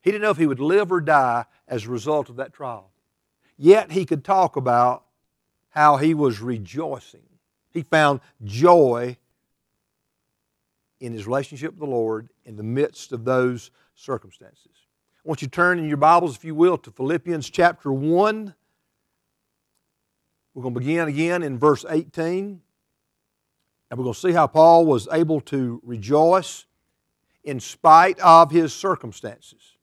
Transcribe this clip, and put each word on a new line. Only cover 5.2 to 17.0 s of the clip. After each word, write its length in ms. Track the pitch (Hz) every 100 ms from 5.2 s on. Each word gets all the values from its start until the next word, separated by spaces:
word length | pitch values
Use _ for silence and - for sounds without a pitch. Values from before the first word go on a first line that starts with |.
| _ _ _ _ _
how 280 | 151 151 139
he 180 | 156 156
was 240 | 143 104
rejoicing. 840 | 117 117 92 135 160 127 - _ _ _ _ _ _
He 140 | 170
found 380 | 151 160 147 139 _ _
joy 760 | 104 110 170 175 135 117 123 123 _ _ _ _ _ _ _ _ _ _ _ _ _ _ _ _ _ _
in 120 | 123
his 160 | 113 104
relationship 440 | 135 135 135 156
with 80 | -
the 60 | 147
Lord 440 | 123 113 110 117 _ -
in 100 | 107
the 80 |
midst 480 | 110 127 151 - -
of 140 | 123 117
those 460 | 131 127 123 - _ _
circumstances. 800 | _ - 123 98 _ - _ _ _ _ _ _ _ 156
I 20 |
want 140 | 151
you 80 | 139
to 20 |
turn 260 | - 175 175
in 120 | 156
your 80 | 143
Bibles, 400 | 151 175 175 120
if 80 | 160
you 100 | 151
will, 220 | 175 170
to 140 | -
Philippians 580 | -